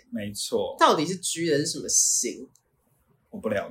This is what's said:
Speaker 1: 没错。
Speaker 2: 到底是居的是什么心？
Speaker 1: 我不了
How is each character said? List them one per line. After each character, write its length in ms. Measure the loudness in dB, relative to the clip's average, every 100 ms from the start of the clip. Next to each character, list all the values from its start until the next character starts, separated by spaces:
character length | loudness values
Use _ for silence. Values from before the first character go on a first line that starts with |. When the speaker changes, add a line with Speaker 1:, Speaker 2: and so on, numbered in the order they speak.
| _
Speaker 1:
没 220 | -8 -8
错。 460 | -8 0 2 2 4
Speaker 2:
到 160 | 6 6
底 100 | 0
是 120 | -4
居 320 | -6 -4 0
的 80 | 0
是 80 | 0
什 120 | -4
么 120 | 0
心？ 580 | 2 2 2 -2 -6 -14 _ _ _ _ _ _ _ _
Speaker 1:
我 80 | -10
不 120 | -6
了 200 | -4 -6